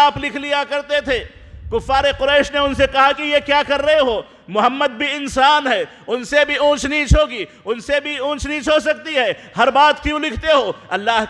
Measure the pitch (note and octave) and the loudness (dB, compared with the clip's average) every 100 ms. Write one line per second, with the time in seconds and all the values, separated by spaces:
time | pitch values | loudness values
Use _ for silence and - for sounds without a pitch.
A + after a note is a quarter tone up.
0 | C#4+ C#4 C#4 C#4+ C#4+ C#4+ C#4+ C#4+ C#4+ D4 | 4 2 -6 -6 -4 -4 -2 -6 -2 -4
1 | C#4+ A#3+ - - - - - A3 - C4+ | -2 -6 -6 -18 -20 -18 -6 -6 0 0
2 | C#4 C4 C4+ C#4+ - C#4+ C#4+ B3 C4+ C4+ | 0 0 2 2 2 0 -2 0 0 4
3 | C4+ C#4+ D4+ D4 C#4+ C#4+ C#4+ C#4 D4 D#4 | 2 2 0 -2 2 0 0 -2 2 2
4 | C4 G#3 - - - G3+ A#3 C4+ C#4+ A3+ | 2 -2 -6 -18 -6 0 0 2 -4 -2
5 | D4 C#4+ C#4 C4 C4+ D4+ C#4 G#3 D#3 - | -6 -4 -4 2 4 4 2 -2 -4 -10
6 | - A#3+ A#3 C#4+ C#4+ D4 D4 D4 C#4 D4+ | -8 -8 -2 0 0 2 0 0 -2 -2
7 | C4+ D4+ D4 A#3+ E3+ - G3 A#3 G#3 C#4+ | 2 2 2 -2 -12 -12 -8 -8 -2 -4
8 | D4 C#4+ C#4 D4 C#4 D4 B3+ D#4 D4+ D4+ | -4 -6 -4 -4 -6 -4 0 0 2 -4
9 | D#4+ D4 A3+ - - - - B3+ D4+ - | -2 -2 -2 -2 -8 0 2 6 4 4
10 | C#4+ D4+ D4+ - D#4 D4 G#3 - - F#3 | -2 -4 -4 -4 2 2 2 -6 -6 -4
11 | G#3+ A3+ | 0 -2